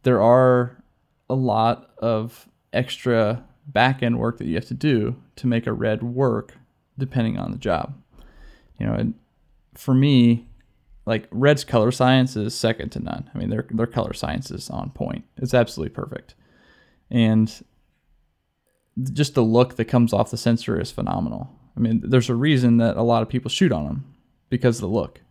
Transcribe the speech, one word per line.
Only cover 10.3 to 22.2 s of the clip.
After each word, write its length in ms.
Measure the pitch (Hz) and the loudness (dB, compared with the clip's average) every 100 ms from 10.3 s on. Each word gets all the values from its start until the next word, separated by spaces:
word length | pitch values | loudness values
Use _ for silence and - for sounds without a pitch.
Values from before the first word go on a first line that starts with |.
| 117 - - _ _ _ - - | 2 -4 -20 _ _ _ -14 -4
like, 220 | 110 - | -4 -4
Red's 340 | 107 143 143 | 2 4 4
color 260 | - 123 107 | 2 2 2
science 460 | 127 127 131 127 107 | 2 4 4 2 -2
is 180 | 107 | -6
second 360 | - 113 113 - | -2 -2 -2 -6
to 100 | - | -8
none. 300 | - - - | -8 -10 -10
I 40 | - | -8
mean, 120 | 95 | -4
their, 160 | 110 - | -4 -6
their 160 | 113 117 | -4 -2
color 260 | - - | -4 -6
science 380 | - 76 73 - | -6 -6 -6 -8
is 200 | - - | -12 -10
on 200 | - - | -10 -10
point. 340 | - - - - - | -8 -8 -8 -12 -10
It's 180 | 127 | 0
absolutely 400 | 127 117 - 78 | 0 0 -4 -8
perfect. 400 | - - - - _ _ _ _ _ _ _ _ | -8 -12 -12 -18 _ _ _ _ _ _ _ _
And 380 | 120 113 110 110 - - _ _ _ _ _ _ _ _ _ _ _ _ - | 0 4 4 2 -4 -20 _ _ _ _ _ _ _ _ _ _ _ _ -8
th-, 160 | 131 | -6
just 220 | 131 143 | -2 0
the 80 | 139 | 2
look 340 | 113 117 127 - | 4 4 2 0
that 100 | 110 | 0
comes 260 | 123 117 | 2 2
off 180 | 104 113 | 2 -2
the 60 | - | -2
sensor 440 | 120 117 - 87 | 0 0 -2 -4
is 100 | - | -4
phenomenal. 600 | - 104 92 76 53 - - _ - | -6 -4 -4 -6 -8 -14 -18 _ -4
I 40 | |
mean, 220 | 113 113 | 0 0
there's 260 | - 127 | 2 2